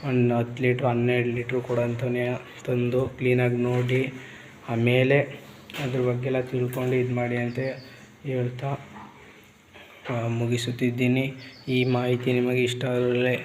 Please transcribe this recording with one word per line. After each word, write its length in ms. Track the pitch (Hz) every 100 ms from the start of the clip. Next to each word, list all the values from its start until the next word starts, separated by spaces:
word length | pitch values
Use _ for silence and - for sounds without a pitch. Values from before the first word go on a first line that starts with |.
| 143
ಒಂದು 240 | 127 120
ಹತ್ತು 240 | 120 117 120
ಲೀಟ್ರ್, 220 | 127 123 131
ಹನ್ನೆರಡು 400 | 120 120 123 120 120
ಲೀಟ್ರ್ 220 | 120 127 120
ಕೊಡೋಂಥವನ್ನೇ 540 | 120 120 120 123 123 123 123 - - -
ತಂದು 340 | 123 120 127 131 -
ಕ್ಲೀನಾಗಿ 420 | 127 123 123 123
ನೋಡಿ, 340 | 123 123 123 127 135 - - - - - -
ಆಮೇಲೆ 460 | 117 120 127 131 139 135 - - - - -
ಅದ್ರ 180 | 139 127 123
ಬಗ್ಗೆ 220 | 123 131
ಎಲ್ಲ 100 | 131 127
ತಿಳ್ಕೊಂಡು 440 | 131 123 131 127 127
ಇದು 120 | 123 123
ಮಾಡಿ 180 | 120 120
ಅಂತ 160 | 120 120 131 127 - - - - 143
ಹೇಳ್ತಾ, 420 | 127 123 - 139 135 - - - - - - - - _ - - - -
ಆ, 40 | 120 117 117
ಮುಗಿಸುತ್ತಿದ್ದೀನಿ. 880 | 117 120 120 120 123 120 123 127 135 - - - -
ಈ 40 | 127 127 123
ಮಾಹಿತಿ 320 | 123 123 123 123
ನಿಮಗೆ 240 | 123 123 123
ಇಷ್ಟ 140 | 123 131
ಆದರೆ 400 | 123 123 123 123 123